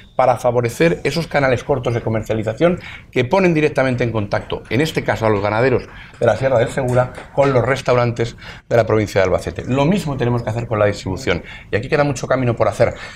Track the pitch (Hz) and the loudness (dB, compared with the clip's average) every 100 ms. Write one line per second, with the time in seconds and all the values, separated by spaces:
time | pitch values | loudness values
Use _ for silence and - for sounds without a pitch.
0 | - - 127 120 123 120 117 - 165 170 | -8 2 2 4 2 0 0 2 2 2
1 | - 165 160 156 135 123 - 139 123 117 | -2 -4 -2 0 2 0 0 -2 0 -2
2 | 113 110 104 110 107 110 165 180 - - | -2 -4 -2 -2 -2 0 0 0 -6 -18
3 | - - 123 196 185 160 151 147 131 123 | -6 -2 2 2 4 4 2 2 0 0
4 | 123 110 98 104 - - - 110 156 - | -2 -2 -2 -4 -4 -8 -4 -2 0 -2
5 | - 104 110 104 104 107 131 120 - - | -2 0 2 2 0 2 2 0 -2 -12
6 | - - 117 104 131 127 131 - 127 123 | -20 -2 0 2 2 2 2 -2 0 0
7 | 123 - - - 139 131 110 135 - 123 | 0 -4 -8 0 2 2 2 0 0 2
8 | 120 113 117 - - - - 120 104 110 | 2 -2 -4 -6 -16 -20 0 2 4 2
9 | 104 101 92 87 - 82 - 127 143 180 | 2 2 2 2 -2 -8 -2 0 2 2
10 | 160 131 120 120 117 113 120 110 104 98 | -2 -2 0 0 -2 -6 -4 0 2 0
11 | - 90 - 87 - - - 104 107 156 | -6 -6 -2 -4 -4 -16 -6 -4 -2 0
12 | 143 135 - 131 123 113 110 - 113 - | 0 -2 -2 0 0 2 0 2 0 0
13 | - | -12